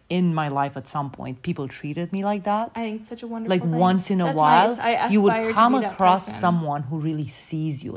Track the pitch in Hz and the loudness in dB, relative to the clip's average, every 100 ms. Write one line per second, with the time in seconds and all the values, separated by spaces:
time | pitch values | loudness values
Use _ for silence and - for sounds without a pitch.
0 | - 175 180 160 147 139 139 139 - 151 | -4 0 2 0 -2 -2 -4 -6 -8 -6
1 | 139 131 127 127 175 165 135 - 147 151 | -6 -8 -12 -8 -6 -6 -8 -10 -8 -6
2 | 175 196 202 208 202 208 233 233 226 220 | -6 -4 -2 -2 -2 -2 -4 -6 -8 -8
3 | 220 233 233 226 226 185 175 160 180 190 | -12 -14 -10 -6 -2 0 0 2 4 2
4 | 180 190 170 156 151 160 214 240 233 233 | 0 0 0 4 6 6 4 2 -2 0
5 | 233 208 202 226 220 220 233 262 208 - | 2 4 4 2 0 4 4 4 0 2
6 | 185 190 - - 180 175 156 143 127 156 | 4 4 0 -2 0 2 0 -4 -6 -4
7 | 156 156 147 - - 156 156 131 - | -4 -4 -6 -10 -8 -6 -4 -6 -8